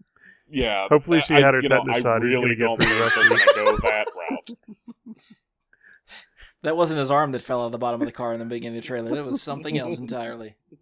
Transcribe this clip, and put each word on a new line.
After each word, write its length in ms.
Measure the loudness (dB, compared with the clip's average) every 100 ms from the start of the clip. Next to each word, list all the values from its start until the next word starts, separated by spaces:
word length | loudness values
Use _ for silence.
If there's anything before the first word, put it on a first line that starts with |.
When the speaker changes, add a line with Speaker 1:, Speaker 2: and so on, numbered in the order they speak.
| _ _ -20 _ _
Speaker 1:
yeah, 380 | -4 -2 0 2
Speaker 2:
Hopefully 300 | 2 4 0
Speaker 1:
I, 20 |
Speaker 2:
she 140 | 4
Speaker 1:
I, 60 | 6
Speaker 2:
had 140 | 6
her 60 | 6
Speaker 1:
you 80 | 2
know, 80 | 0
Speaker 2:
tetanus 180 | 0 0
Speaker 1:
I 60 |
Speaker 2:
shot. 200 | 0 0
He's 80 | 0
Speaker 1:
really 100 | 0
Speaker 2:
gonna 140 | 0 0
get 80 |
Speaker 1:
don't 140 | 0 2
Speaker 2:
pretty 160 | 2
Speaker 1:
think 100 | 2
Speaker 2:
rusty. 240 | 2 4 4 6 4
Speaker 1:
they're 100 | 4
gonna 120 | 2 0
go 100 | 0
that 180 | -2 -4 -8 -8
route. 200 | -8 -10
Speaker 2:
<laughs> 60 | -16 -18 -20 -20 -20 -20 -20 _ _ _ _ _ _ _ -20 _ -20 -20 _ -20 _
Speaker 3:
That 140 | -2 2
wasn't 220 | 2 0
his 140 | 2
arm 180 | 2 2
that 120 | -2
fell 200 | -2 -2
out 40 | -2
of 60 |
the 60 | -4
bottom 220 | -4 -2
of 40 | -4
the 60 |
car 200 | -6 -6
in 80 | -6
the 40 |
beginning 320 | -6 -8 -8 -10
of 60 |
the 40 | -8
trailer. 260 | -6 -4
That 100 | -6
was 160 | -6 -6
something 380 | -8 -8 -6 -6
else 200 | -6 -8
Speaker 2:
<laughs> 20 |
Speaker 3:
entirely. 560 | -8 -8 -10 -12 -16 -20 _ -20